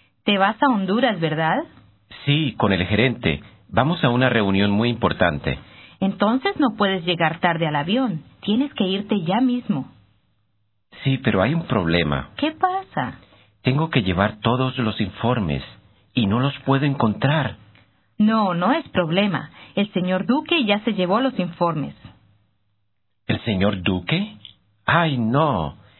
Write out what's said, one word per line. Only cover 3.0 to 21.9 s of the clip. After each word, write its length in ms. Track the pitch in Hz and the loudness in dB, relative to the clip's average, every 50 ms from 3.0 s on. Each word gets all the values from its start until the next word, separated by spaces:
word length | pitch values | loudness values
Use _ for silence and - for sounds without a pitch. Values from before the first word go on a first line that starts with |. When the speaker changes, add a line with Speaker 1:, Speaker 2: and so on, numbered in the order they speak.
| 123 131 113 - - 82 73 71 - - - _ _ - | 2 2 0 0 -2 -2 -2 -2 -6 -14 -20 _ _ -2
Speaker 2:
Vamos 340 | - 110 127 151 175 - - | 0 0 2 2 0 0 0
a 60 | 127 | 2
una 200 | 120 123 131 127 | 2 4 2 2
reunión 420 | 113 117 104 98 98 98 101 101 | 2 2 2 2 2 4 4 4
muy 180 | 101 104 117 120 | 2 2 2 0
importante. 720 | 117 117 - - - - 90 87 76 71 - 73 - - - - - - - - - _ | 0 0 0 0 2 2 0 0 0 0 -4 -6 -6 -6 -10 -16 -20 -20 -20 -20 -8 _
Speaker 1:
Entonces 600 | 190 196 196 - 202 214 233 262 - 392 403 - | -4 -4 0 0 0 2 2 0 -2 -2 0 0
no 160 | 294 233 214 | 0 0 0
puedes 300 | - 208 196 190 185 165 | 0 0 0 0 -2 -2
llegar 340 | 175 175 170 170 156 156 - | -2 0 0 0 0 0 0
tarde 280 | - 175 165 160 165 151 | 0 0 0 0 -2 0
al 80 | 151 | 0
avión. 480 | 147 147 165 208 262 269 233 170 151 - - - _ | -2 -2 0 0 0 0 -2 -4 -6 -8 -12 -20 _
Tienes 320 | - 202 208 247 285 285 - | -4 0 0 0 0 -2 -2
que 120 | - 202 | -2 -2
irte 360 | 185 190 196 202 208 214 202 | -2 -2 -4 -2 -2 -2 -2
ya 200 | 160 165 190 226 | 0 0 0 2
mismo. 500 | 262 254 247 247 233 - 175 135 - - - - _ _ _ _ _ _ _ _ _ _ _ _ _ _ _ _ _ _ - - - | 2 0 0 -2 -2 -4 -4 -4 -4 -8 -14 -20 _ _ _ _ _ _ _ _ _ _ _ _ _ _ _ _ _ _ -20 -6 -2
Speaker 2:
Sí, 160 | 135 135 131 | -2 -2 0
pero 240 | - 120 101 95 95 | 0 2 2 4 2
hay 100 | 127 160 | 2 0
un 140 | 170 165 - | -2 -2 -2
problema. 640 | 127 104 87 82 82 87 82 73 71 67 69 - - - | -2 0 0 2 2 2 2 0 -2 -4 -4 -8 -6 -4
Speaker 1:
¿Qué 140 | 285 311 311 | -4 -4 -2
pasa? 680 | - - 370 370 381 381 - - 151 127 113 - - - _ _ _ _ _ _ _ | -2 -2 -2 -2 -4 -8 -6 -6 -6 -6 -6 -8 -14 -20 _ _ _ _ _ _ _
Speaker 2:
Tengo 300 | - 127 131 147 160 160 | -2 0 2 2 0 0
que 100 | - 135 | 0 0
llevar 380 | 98 95 90 90 101 107 110 - | 0 2 2 2 2 0 0 -2
todos 360 | - 117 123 127 131 127 127 - | 0 0 0 2 0 -2 -2 -2
los 200 | 117 110 101 - | -4 -4 -2 -2
informes 640 | 107 92 - - - 117 123 123 98 78 71 65 - - - - _ _ _ _ _ _ _ | -6 -6 -4 -4 -2 -2 0 0 0 -2 -2 -4 -6 -10 -18 -20 _ _ _ _ _ _ _
y 140 | 123 107 98 | 0 0 2
no 120 | 104 120 | 2 2
los 180 | 131 143 135 - | 0 -2 -4 -4
puedo 260 | - 139 135 135 147 | 0 0 2 2 2
encontrar. 720 | 147 135 139 127 110 104 - - 131 151 160 135 110 92 - - - _ - _ _ _ _ _ _ _ - | 0 0 2 2 0 2 2 0 2 2 0 -2 -4 -6 -10 -18 -20 _ -20 _ _ _ _ _ _ _ 0
Speaker 1:
No, 360 | 214 214 226 220 208 185 170 | 2 2 4 2 2 0 0
no 180 | 170 180 214 | 0 2 2
es 160 | 277 330 - - | 0 0 -2 -4
problema. 600 | - 190 175 156 165 190 208 202 165 - - - - - - - - | -4 -4 -2 0 0 0 0 0 -2 -4 -6 -8 -14 -20 -20 -8 -4
El 160 | 202 202 - - | -4 -4 -2 -2
señor 320 | 202 180 180 185 185 202 | -2 -2 0 -2 -2 0
Duque 380 | - 247 311 311 - 349 330 240 | 0 0 0 0 0 0 0 2
ya 140 | 202 202 202 | 0 0 0
se 120 | 208 240 202 | 0 -2 -2
llevó 260 | 180 180 175 196 233 | -2 0 0 0 0
los 180 | 262 262 254 - | 0 0 -2 -4
informes. 560 | 180 165 - - 175 170 160 156 139 147 | -6 -6 -2 -2 -2 0 0 -2 -6 -8